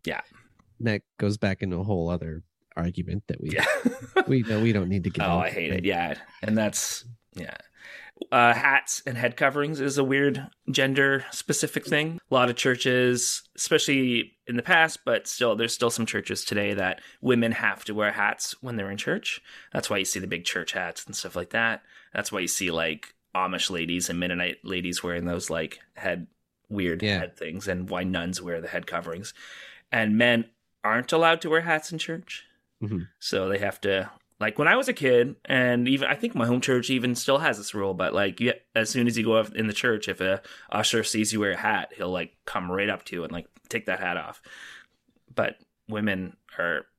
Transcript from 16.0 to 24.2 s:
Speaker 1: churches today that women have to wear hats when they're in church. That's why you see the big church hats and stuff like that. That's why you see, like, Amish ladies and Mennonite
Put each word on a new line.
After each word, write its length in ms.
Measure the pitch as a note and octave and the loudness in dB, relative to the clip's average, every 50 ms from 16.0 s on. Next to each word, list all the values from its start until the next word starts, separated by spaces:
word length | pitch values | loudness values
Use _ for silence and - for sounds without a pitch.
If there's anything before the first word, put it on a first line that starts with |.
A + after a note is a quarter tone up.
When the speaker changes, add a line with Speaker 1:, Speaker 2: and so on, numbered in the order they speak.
| A2+ | -2
Speaker 1:
churches 380 | - - G#2 - - - - - | -2 -2 -4 -4 -2 -6 -4 -4
today 300 | - G#2+ G2+ G2+ G2+ G2+ | -2 -2 0 0 0 0
that 280 | G2 F#2 F#2+ - - - - - _ | 0 0 -2 -2 -4 -10 -20 -18 _
women 300 | - B2+ B2 A#2+ A#2 A2+ | 2 2 4 4 4 2
have 320 | A2+ - - G#2 G2 - - | 0 2 0 0 0 -2 -8
to 80 | - G#2 | -6 -2
wear 180 | G#2+ G#2 G#2 | 0 0 0
hats 440 | G#2 G#2+ G2+ G#2+ - - - - - _ | 2 2 0 0 0 -2 -8 -10 -10 _
when 140 | - B2+ A#2+ | -10 -6 -6
they're 140 | A2 G2 G2 | -4 -4 -4
in 80 | G2+ | -6
church. 440 | G#2 - - E3 A3 - - - - _ - - - - - | -6 -4 -4 -4 -2 -4 -6 -8 -8 _ -20 -20 -20 -20 -6
That's 180 | - - - - | -6 -6 -4 -2
why 80 | G#2+ | -2
you 80 | G2+ F#2+ | -2 -2
see 140 | - - G2 | -2 -4 -4
the 80 | F#2+ | -4
big 180 | F#2 F2+ E2+ F2 | -6 -6 -4 -4
church 260 | - - F2+ E2 - | -4 -4 -4 -6 -4
hats 340 | - F#2+ F2+ E2+ - - - | -4 -4 -6 -6 -8 -12 -14
and 100 | - - | -10 -10
stuff 200 | - - F2+ - | -10 -10 -6 -6
like 160 | F2+ - - | -8 -8 -2
that. 320 | - A2+ A#2 A2+ A2 - _ _ - - - _ - | -2 0 0 0 -2 -4 _ _ -20 -20 -20 _ -6
That's 180 | - G#2 - | -6 -6 -4
why 80 | G#2 G2 | -4 -4
you 80 | F2+ | -2
see, 240 | F2 - - G2 F2 | -2 -2 -2 -2 0
like, 420 | E2 E2 E2 E2 D#2 D2+ - - - _ _ _ _ | 0 0 0 0 -2 -6 -10 -20 -20 _ _ _ _
Amish 340 | F#2 F#2 F#2 F#2 - - - | -2 -2 0 -2 -2 -2 -2
ladies 400 | F#2+ E2+ E2+ E2+ F2 F2+ F2 - | -2 -4 -2 -2 -2 -2 -2 -2
and 100 | E2+ | -2
Mennonite 440 | F2 | -2